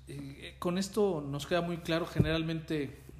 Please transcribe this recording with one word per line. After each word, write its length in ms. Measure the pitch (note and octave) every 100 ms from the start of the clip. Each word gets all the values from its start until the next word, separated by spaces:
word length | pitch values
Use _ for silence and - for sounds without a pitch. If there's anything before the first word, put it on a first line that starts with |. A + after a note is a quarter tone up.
| -
eh, 480 | C#3 C#3 C#3 F3 -
con 180 | F3+ F3+
esto 480 | F#3+ - G3+ E3 C#3+
nos 220 | C#3+ C#3
queda 140 | F3+
muy 160 | E3+ E3+
claro. 280 | E3 E3 E3+
Generalmente, 920 | D#3+ D#3 D#3+ D#3+ E3 D#3 D#3 C3+ - - -